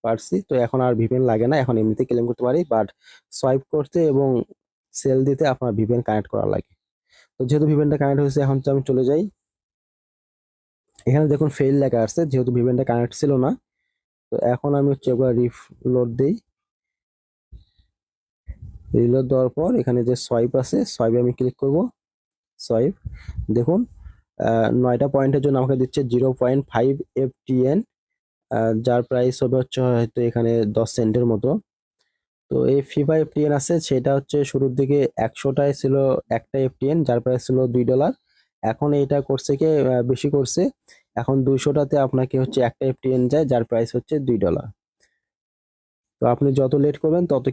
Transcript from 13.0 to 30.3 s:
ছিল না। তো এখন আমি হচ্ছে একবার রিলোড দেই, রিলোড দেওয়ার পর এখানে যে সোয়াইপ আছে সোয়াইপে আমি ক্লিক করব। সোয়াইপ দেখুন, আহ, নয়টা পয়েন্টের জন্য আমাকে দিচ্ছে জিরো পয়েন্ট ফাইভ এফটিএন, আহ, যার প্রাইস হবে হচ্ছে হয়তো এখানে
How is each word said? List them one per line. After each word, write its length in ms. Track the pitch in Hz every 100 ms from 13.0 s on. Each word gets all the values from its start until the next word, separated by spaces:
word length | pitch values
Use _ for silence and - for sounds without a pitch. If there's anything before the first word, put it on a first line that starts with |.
| 120 -
ছিল 160 | 147 135
না। 120 | 131 254 _ _ _ _ _ _ -
তো 40 | - -
এখন 180 | 123 143 143
আমি 120 | 139
হচ্ছে 180 | 139 -
একবার 200 | 123 131 120
রিলোড 760 | 120 - - - - 123 123 120
দেই, 140 | 135 226 _ _ _ _ _ _ _ _ _ _ _ - _ _ _ _ _ _ _ _ - - - - -
রিলোড 320 | 117 120 131 127
দেওয়ার 220 | 131 127
পর 200 | - 170 247
এখানে 240 | - 123
যে 120 | 120 123 -
সোয়াইপ 260 | 120 120 135
আছে 220 | 131 - 262
সোয়াইপে 340 | - 113 117
আমি 100 | 123
ক্লিক 220 | 120 127 -
করব। 200 | 139 147 240 - _ _ _ _ _ -
সোয়াইপ 340 | - 113 135 - - - - - -
দেখুন, 300 | 107 120 185 240 - - - _ - 110
আহ, 200 | 113 113 120
নয়টা 240 | 123 120 139
পয়েন্টের 340 | 139 135 143 139
জন্য 100 | 135
আমাকে 140 | 131 135
দিচ্ছে 200 | 127 -
জিরো 240 | 131 123 131
পয়েন্ট 280 | 127 123 135 139
ফাইভ 220 | 113 123 139 - -
এফটিএন, 560 | 131 - - 127 127 165 - _ _ _ _ _ -
আহ, 200 | 113 113 110 120
যার 160 | 120
প্রাইস 320 | 120 127 127 123
হবে 140 | 127 131
হচ্ছে 220 | 123 -
হয়তো 380 | 127 120 117 -
এখানে 300 | 120